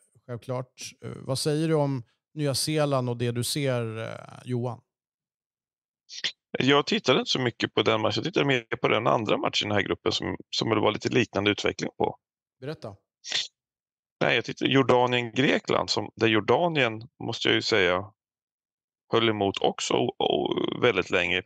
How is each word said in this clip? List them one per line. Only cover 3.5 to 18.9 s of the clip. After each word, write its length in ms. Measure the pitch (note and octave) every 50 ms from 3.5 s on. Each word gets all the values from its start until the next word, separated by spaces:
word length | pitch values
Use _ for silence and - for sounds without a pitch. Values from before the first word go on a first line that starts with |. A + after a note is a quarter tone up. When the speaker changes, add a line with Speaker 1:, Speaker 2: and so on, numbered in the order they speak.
| - D3+ C#3 C3+ B2+ A#2+ A#2 A2 A2 A2+
Speaker 1:
eh, 420 | A2+ A2+ A2 - - - - - -
Johan? 360 | B2+ B2 A#2+ A#2+ B2 A2+ A#2+ _ _ _ _ _ _ _ _ _ _ _ _ _ _ _ _ _ _ _ _ _ _ _ _ _ - - - - - - _ _ _ - -
Speaker 2:
Jag 280 | B2+ C3 C#3+ C#3+ D3+
tittade 320 | - G#3 A3+ - - C3 F#3+
inte 120 | B3 -
så 100 | - C#3
mycket 340 | B2+ A#2+ - - - - -
på 80 | -
den 180 | A2 A#2 A2+ G#2+
matchen. 220 | G#2+ G#2 G#2+ A2+ -
Jag 0 |
tittade 220 | E3 G3+ - D3
mer 180 | C#3+ C3+ A#2+ A2+ - - -
på 80 | - C#3
den 180 | - G#2+ A#2
andra 300 | C3+ C#3 B2+ G#2+ - -
matchen 300 | C4+ D#4+ - - - G#2+
i 20 | G#2
den 80 | G#2
här 100 | G2+ -
gruppen 260 | - - - - F#2+
som, 240 | F#2+ - G2 F#2 F#2 - - _ -
som 120 | - - A2+
det 120 | A2 A2
var 120 | G#2 G#2+
lite 160 | A2 A#2+ - A#2
liknande 420 | - B2+ B2 - - G2 G2+ G#2
utveckling 400 | G2+ - - F2+ - - - - - -
på. 180 | - - - - _ _ _ _ _ _ _ _
Speaker 1:
Berätta. 340 | B2+ C3 - - - A2+ G2+ - _ _ _ _ - - - - - - _ _ _ _ _ _ _ _ _ _ _ _ _ _
Speaker 2:
Nej, 140 | - D3+ C3+
jag 100 | A#2+ -
tittade 260 | - - - - C3
Jordanien-Grekland, 1200 | C3 C3+ C3 A#2 B2+ B2 B2 B2 B2 B2 A#2+ A#2 A2 A#2+ C3+ D#3+ - G#3 - - - - F2+ F2+
som, 200 | - G#2+ G#2+ - -
där 100 | - A#2
Jordanien, 760 | A2+ A2 G#2+ G2 - A#2+ D3 F3 F3 D#3+ D3 B2+ A#2 A2 A2 A#2 - _ - A#2
måste 240 | A#2+ A2+ - - B2
jag 60 | A#2
ju 80 | A2+
säga, 420 | G#2+ - A2+ G#2 F#2 F2 F2+ F#2 G2+ - - _ _ _ _ _ _ _ _ _ _ _ _ _ _ _